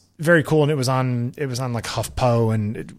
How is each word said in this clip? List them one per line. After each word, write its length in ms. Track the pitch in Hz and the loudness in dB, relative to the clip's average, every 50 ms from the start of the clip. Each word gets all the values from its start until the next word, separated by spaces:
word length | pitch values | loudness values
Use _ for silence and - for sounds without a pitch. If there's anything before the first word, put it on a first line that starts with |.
| _ _ _ | _ _ _
very 260 | - 151 160 175 160 135 | -4 2 4 4 4 4
cool, 200 | - 156 156 147 | 4 2 2 2
and 80 | 143 | 2
it 40 | 156 | 2
was 140 | 139 123 131 | 0 0 0
on, 440 | 131 131 127 127 123 120 120 127 - | 0 0 0 0 0 -2 -2 -4 -6
it 80 | - 147 | -6 -6
was 120 | 131 123 120 | -6 -4 -6
on, 140 | 135 123 117 | -4 -4 -4
like, 120 | 113 - | -6 -6
HuffPo 680 | - - 117 110 - - - 131 123 120 117 113 110 110 | -6 -6 -6 -6 -6 -2 0 2 2 4 4 2 2 2
and 240 | 110 104 104 113 | 0 -2 -2 -4
it, 140 | - - - - | -6 -10 -12 -14